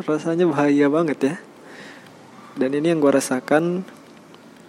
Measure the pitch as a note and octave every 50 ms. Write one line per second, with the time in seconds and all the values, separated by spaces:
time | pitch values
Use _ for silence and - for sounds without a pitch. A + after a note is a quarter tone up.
0 | F#3 - D#3 D3+ D#3 E3 E3 E3+ F3+ E3+ D3 D3 D3 D3 C#3+ C#3+ D3 C#3+ C#3+ D#3+
1 | F3 D3+ B2+ - C#3 C3+ F3 - - - - - - - - - - - - -
2 | - - - - - - - - - - - C#3+ B2+ C3 C#3 D3 D3+ E3+ E3+ D#3
3 | C#3+ C#3 C#3 C3+ C3+ - C3 B2+ - - D3+ D3+ E3+ F3 F3+ F#3 F3+ - - -
4 | - - - - - - - - - - - - -